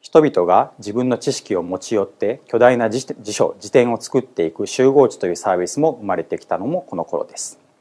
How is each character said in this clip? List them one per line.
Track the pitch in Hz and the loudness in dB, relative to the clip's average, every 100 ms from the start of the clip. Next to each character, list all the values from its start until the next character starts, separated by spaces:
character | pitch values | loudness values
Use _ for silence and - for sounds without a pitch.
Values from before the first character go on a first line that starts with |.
| - | 4
人 | 160 | 4
々 | 151 - 87 | 4 0 4
が | 95 127 - | 4 2 -8
自 | 101 | -8
分 | 110 127 | -4 -2
の | 120 | -2
知 | - | -4
識 | 127 - | -6 -4
を | 95 | -4
持 | 87 92 | -4 -10
ち | - | -4
寄 | 110 | -2
っ | 98 | -2
て、 | _ 104 127 _ | _ -4 -4 _
巨 | 113 | 4
大 | 123 123 | 4 4
な | 113 | 0
辞-、 | 113 - - | -4 -8 -12
辞 | 107 | -10
書、 | 107 143 - | -2 -2 -2
辞 | - | 2
典 | 135 120 | 2 2
を | 113 | -2
作 | - 135 | -2 -2
っ | |
て | - - 82 | -2 -4 -4
い | |
く | - 101 | -4 -8
集 | - 131 | 2 4
合 | 139 127 | 6 4
地 | - | 2
と | 92 | -6
い | |
う | 85 | -4
サ | 104 | -2
ー | 90 | -2
ビ | 90 | -2
ス | - | -2
も | 156 143 | -2 -2
生 | 104 | -6
ま | 87 | -6
れ | |
て | 82 - | -4 -10
き | - | -6
た | 85 | -6
の | 107 | -4
も | 175 | -8
こ | - 90 | -8 -10
の | |
頃 | 80 76 - | -6 -6 -8
で | - | -12
す。 | - - _ _ | -16 -16 _ _